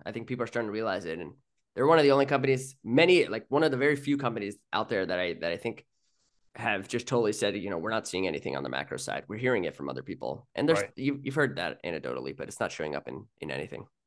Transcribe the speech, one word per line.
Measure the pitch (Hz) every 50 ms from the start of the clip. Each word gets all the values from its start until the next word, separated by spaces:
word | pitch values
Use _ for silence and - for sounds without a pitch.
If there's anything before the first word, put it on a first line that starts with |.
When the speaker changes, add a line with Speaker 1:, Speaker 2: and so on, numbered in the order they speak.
| -
Speaker 1:
I | -
think | - 117 113 -
people | 127 - 120
are | 110
starting | - 120 113 107
to | 101
realize | 107 113 110 - 107 92
it, | 82 80 82
and | 85 73 - _ _ _ _ _ _ _ -
they're | - 127 147
one | 165 160
of | 147
the | 143
only | 135 139 139
companies, | 135 143 135 131 135 135 131 131 - - _ -
many, | 104 117 143 170 180 180 170 120 78
like, | 104 110 - -
one | 127 147 160
of | 156
the | 131 123
very | 139 147 147
few | 139 139 139 143 139
companies | 139 120 113 110 101 98 104 - _ -
out | - 104 110 -
there | 120 98 95
that | 82 92 90
I, | 92 90 82 -
that | - 85
I | 85 95
think | - 117 110 - - _ _ _ _ _ _ _ _ _ _ _ _ _ _
have | - 113 117 104 95 95 -
just | - 117 120 -
totally | 135 120 117 104
said, | 95 - - 104 98
you | 101 90 101
know, | 92 82
"We're | 80 107
not | 110 113 101 -
seeing | - 90 95 90
anything | 80 71 - - 67 69
on | 69
the | 65
macro | 64 67 73 - - -
side. | - - - 71 - -
We're | 104 110
hearing | 127 127 127 104 87
it | 76 69 -
from | 71 67
other | 65 65 67
people." | - 85 - - 60 67 - - _ -
And | - 127 151
there's, | 160 101
Speaker 2:
Right. | 101 - - -
Speaker 1:
you've, | 131 143 139 139 139
you've | 135 131
heard | 156 143 123 -
that | - 90 80 62 - -
anecdotally, | 85 85 78 - 64 64 64 64 67 -
but | 67 71 -
it's | - -
not | 117 - -
showing | - 78 76 73
up | 73 - -
in, | 64 67 - - _ -
in | 78 76
anything. | 65 67 78 - - - - - _ _ _